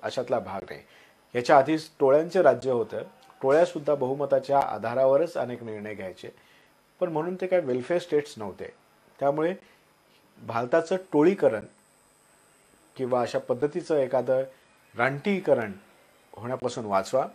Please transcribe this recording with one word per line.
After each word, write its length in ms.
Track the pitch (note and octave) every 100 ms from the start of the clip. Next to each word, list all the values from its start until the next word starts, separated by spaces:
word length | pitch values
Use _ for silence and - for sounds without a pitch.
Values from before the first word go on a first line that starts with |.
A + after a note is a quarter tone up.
अशातला 360 | A2 A#2+ A#2+ B2
भाग 220 | F#2+ G2 F2+
नाही. 120 | D2 - - _ _ _ A#2+
याच्या 220 | A#2+ D3+
आधी 200 | C3+ D#3 - -
टोळ्यांचे 420 | C#3 C#3+ E3+ F#3+
राज्य 300 | D#3 A#2+ C3
होतं, 300 | B2 G#2+ G#2+ D#3 - - -
टोळ्यासुद्धा 540 | C3 D3 F3 E3+ D3 D3
बहुमताच्या 640 | B2+ C#3 C#3 C3+ B2 C#3
आधारावरच 760 | - G#2+ A2 A#2+ C3+ C#3 E3 D#3
अनेक 260 | B2 A#2+
निर्णय 320 | A#2 G#2+ G#2 G#2
घ्यायचे, 340 | F#2+ F2 - - _ _ _ _ _ _
पण 120 | F3+
म्हणून 240 | D#3 E3+ F#3
ते 120 | F#3
काय 120 | F3+
वेलफेअर 400 | D3 B2+ B2 F3
स्टेट्स 340 | E3+ D3 C#3+ -
नव्हते. 360 | G#2 F2 E2+ - _ _ _ -
त्यामुळे 360 | C#3 D3+ D#3+ F#3+ - _ _ _ _ _ _ _ A2+
भारताचं 480 | A#2 B2 C3 B2 F#3+
टोळीकरण 680 | - D3 D#3 G3 - A2 - _ _ _ _ _ _ _ _ _ _ _ _ -
किंवा 260 | B2+ B2
अशा 180 | A#2 C#3
पद्धतीचं 580 | - A#2+ D3 F3 D#3+ D#3
एखादं 460 | C3 C3 B2 C3 C3 - _ _ _ G#2+
रानटीकरण 720 | B2+ C#3+ G#3 F#3+ D#3+ B2+ G#2+ F#2+ - _ _ _ _
होण्यापासून 520 | - A#2 B2+ B2 B2+ A2
वाचवा. 420 | G2 F#2+ C3 C#3+